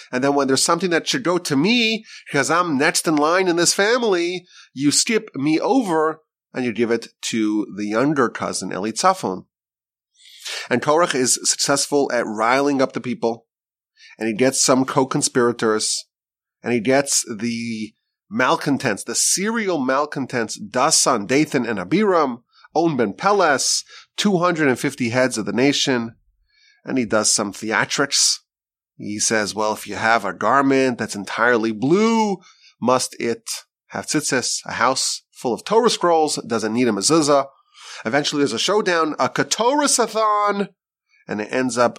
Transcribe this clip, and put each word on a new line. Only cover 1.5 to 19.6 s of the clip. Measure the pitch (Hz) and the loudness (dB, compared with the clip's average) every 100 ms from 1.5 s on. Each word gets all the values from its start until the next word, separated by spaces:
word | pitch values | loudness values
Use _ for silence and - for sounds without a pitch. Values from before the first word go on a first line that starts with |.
| 135 | 2
me, | 170 240 220 220 - - - | 2 2 2 -2 -6 -20 -4
because | 143 135 | -2 2
I'm | 160 175 135 | 2 2 2
next | 156 175 - | 0 0 0
in | 156 | 2
line | 147 180 190 | 2 2 2
in | 170 | 2
this | 170 | 2
family, | - 202 247 233 180 170 180 180 - - | 2 2 2 2 0 0 -6 -10 -20 -16
you | 131 143 | -4 0
skip | 139 - 220 220 | 2 2 0 -2
me | 139 143 156 | -4 0 0
over | 165 254 214 160 156 156 _ _ _ | 2 0 0 0 0 -4 _ _ _
and | - | -6
you | 123 | -4
give | 104 117 | 0 0
it | 117 - _ | 0 -4 _
to | - 117 107 107 101 | -6 -2 0 0 -4
the | 98 104 | -6 -4
younger | 110 139 151 117 | 0 0 2 0
cousin, | - 95 95 95 | -2 -6 -6 -6
Elitzaphan." | 95 104 - 185 190 113 92 - _ _ _ _ _ _ _ - - - - - | -6 -6 -2 0 0 -2 -6 -10 _ _ _ _ _ _ _ -20 -18 -12 -10 -4
And | 123 | -2
Korach | 147 151 175 | 2 2 2
is | 135 127 - | 0 0 -2
successful | - - - 139 - 147 139 | -2 -2 0 -2 0 0 0
at | 120 107 | -2 -2
riling | 107 113 131 143 135 | -2 2 2 2 2
up | 131 | 0
the | - | -2
people, | 123 117 117 110 _ _ _ _ _ _ - - | -8 -4 -4 -4 _ _ _ _ _ _ -20 -8
and | 110 | -4
he | |
gets | 107 127 131 | 2 2 2
some | - 131 | 2 2
co-conspirators, | 131 147 131 151 - 135 120 120 117 107 - - - _ _ _ _ _ | 2 0 0 0 -2 2 0 2 0 0 -2 -6 -8 _ _ _ _ _
and | - | -4
he | 120 | -2
gets | 107 131 143 - - | 2 2 2 -2 -4
the | 113 117 117 117 110 107 _ _ _ - | -6 -6 -6 -6 -6 -8 _ _ _ -8
malcontents, | 107 127 160 - 135 127 98 | -2 0 0 0 -2 0 -4
the | - 110 | -4 -2
serial | - - 202 233 | -2 0 -2 -2